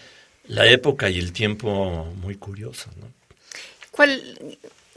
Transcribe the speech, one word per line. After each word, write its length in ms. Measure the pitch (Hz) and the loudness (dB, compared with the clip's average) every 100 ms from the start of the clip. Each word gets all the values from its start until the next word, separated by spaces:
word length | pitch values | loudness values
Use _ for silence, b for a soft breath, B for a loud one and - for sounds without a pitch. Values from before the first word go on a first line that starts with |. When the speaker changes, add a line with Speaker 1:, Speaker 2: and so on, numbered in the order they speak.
| B B B B - | B B B B -6
Speaker 1:
la 200 | 110 110 | 4 6
época 420 | 123 143 139 101 | 8 4 2 0
y 80 | 90 | 0
el 140 | 87 | -2
tiempo 800 | 87 107 104 110 98 95 82 82 92 | 0 -2 0 -2 0 0 -2 -6 -8
muy 200 | 92 101 | -8 -10
curioso, 540 | 101 98 117 - - 87 | -12 -12 -12 -12 -14 -16
¿no? 140 | 110 - _ - B B B B B | -20 -20 _ -20 B B B B B
Speaker 2:
¿Cuál, 680 | - 285 269 - - - - - - _ | 4 4 4 -6 -14 -16 -16 -20 -20 _